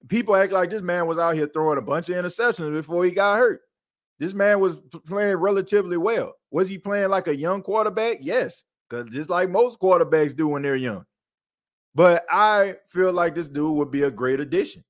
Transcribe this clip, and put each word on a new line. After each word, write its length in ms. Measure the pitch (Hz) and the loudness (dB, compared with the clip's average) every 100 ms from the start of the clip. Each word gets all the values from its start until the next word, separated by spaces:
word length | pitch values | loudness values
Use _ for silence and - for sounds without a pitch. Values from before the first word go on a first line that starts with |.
| 127 | -4
People 280 | 220 233 196 | -4 2 2
act 160 | 196 | 4
like 180 | 190 175 | 2 0
this 120 | 214 | -4
man 240 | 180 175 170 | -4 -2 -2
was 120 | 165 | 0
out 160 | 170 | 0
here 140 | 160 147 | 0 -2
throwing 300 | 156 156 143 | 0 0 0
a 40 | |
bunch 260 | 107 147 170 | -2 -4 -4
of 80 | 180 | -6
interceptions 560 | 180 - 240 208 156 | -6 -2 -2 -2 -4
before 320 | 151 147 170 | -6 -4 0
he 60 | 180 | 0
got 280 | 185 202 208 | 2 2 4
hurt. 240 | 240 185 _ _ _ _ _ _ | 2 0 _ _ _ _ _ _
This 140 | 160 | -8
man 260 | 196 202 202 | 0 2 4
was 160 | 190 156 | 2 -2
p-, 240 | _ 170 156 | _ -20 -8
playing 300 | 196 208 190 | -2 0 0
relatively 600 | 185 196 190 208 180 175 | 0 0 2 0 0 -2
well. 380 | 185 220 - - _ | 0 -2 -4 -10 _
Was 180 | 143 185 | -2 -2
he 100 | 190 | -4
playing 300 | 202 202 196 | -6 -2 0
like 180 | 190 180 | 0 -2
a 100 | 143 | -4
young 260 | 160 196 | -2 -4
quarterback? 560 | 190 214 214 196 226 226 | -2 -2 0 0 -4 -4
Yes, 420 | 135 233 160 - _ _ _ | -4 -2 -4 -8 _ _ _
'cause 180 | 120 120 | -12 -10
just 200 | 120 151 | -10 -4
like 200 | 175 185 | 0 0
most 300 | 185 247 226 | 2 0 2
quarterbacks 560 | 185 180 156 156 151 131 | 2 4 4 2 2 0
do 120 | 156 | -2
when 140 | 143 | 0
they're 140 | 143 135 | -2 -2
young. 280 | 127 101 - _ _ _ _ _ _ _ _ | -2 -6 -12 _ _ _ _ _ _ _ _
But 300 | 139 175 170 - | 4 6 6 0
I 460 | 175 214 208 196 185 _ | 2 4 4 2 -2 _
feel 240 | 175 185 | 0 0
like 220 | 180 170 | 2 -2
this 140 | 151 156 | -2 -8
dude 280 | 139 156 151 | -4 -2 0
would 140 | 143 | -2
be 140 | 139 | 0
a 60 | 143 | -2
great 280 | 113 127 135 | 0 -2 -2
addition. 460 | 143 165 - - _ | -2 -2 -2 -8 _